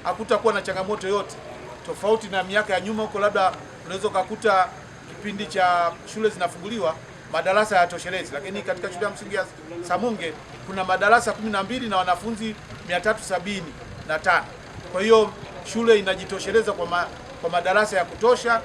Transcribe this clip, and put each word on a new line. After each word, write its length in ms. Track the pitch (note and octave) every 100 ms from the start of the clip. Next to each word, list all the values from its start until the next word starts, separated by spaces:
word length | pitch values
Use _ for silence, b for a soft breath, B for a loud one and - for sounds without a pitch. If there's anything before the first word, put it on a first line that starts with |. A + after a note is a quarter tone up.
Hakutakuwa 500 | - F3 A3 G#3 A3
na 80 | G3+
changamoto 460 | F#3+ F#3 F#3+ G#3 F#3
yote, 280 | G3+ F#3+ - - - - - -
tofauti 420 | D3+ G3 A3 G#3+
na 160 | F#3+
miaka 300 | F#3 G3+ G#3
ya 60 | F#3
nyuma 220 | F#3+ A3
huko, 160 | G#3+ G#3
labda 320 | G3+ G3+ F#3 - - - D#3+
unaweza 220 | F#3 G3+
ukakuta 600 | F#3+ F#3 G#3+ A3 G3 F3+ - - - -
kipindi 360 | - G#3 G3 G#3
cha 460 | F#3+ F3+ F3 E3+ F3 -
shule 160 | G#3+ A3
zinafunguliwa 680 | F3+ F3 - F#3 A3+ E3+ D#3+ - - -
madarasa 440 | D#3+ E3+ G3 G#3+ G3
hayatoshelezi, 580 | F3 F3 F3+ F#3 E3+
lakini 280 | C#3 F#3+ G3+
katika 320 | - F3+ G3
shule 120 | G3 G#3
ya 60 |
msingi 240 | G3 - G3
ya 100 | F#3 - D#3 E3+ F3
Samunge 460 | F3+ A#3+ G#3+ E3 D3+ - - -
kuna 160 | F#3+
madarasa 480 | F#3 F3+ G3+ A#3 A3
kumi 200 | G3+ G#3+
na 120 | G3+
mbili 260 | G3 B3 A#3+
na 80 | G3
wanafunzi 580 | F3+ F3 G#3+ A3 A3 G#3 - - -
mia 140 | F3+
tatu 220 | G#3 A3
sabini 500 | - F#3 F3 G3 D#3+ - - - -
na 120 | D#3
tano. 260 | F#3 E3+ - - - - -
Kwa 100 | F3+
hiyo 280 | G#3+ A3+ G3+ - - - -
shule 260 | A3 A#3 G#3+
inajitosheleza 720 | F#3+ F#3 F#3+ G3 - G#3 G#3
kwa 120 | F#3+ E3+
ma-, 220 | F3 E3 - - -
kwa 80 | E3+
madarasa 480 | F3 F3+ G3 G#3+ F#3+
ya 80 | F3
kutosha 560 | E3 A3 A#3+ A#3 A3+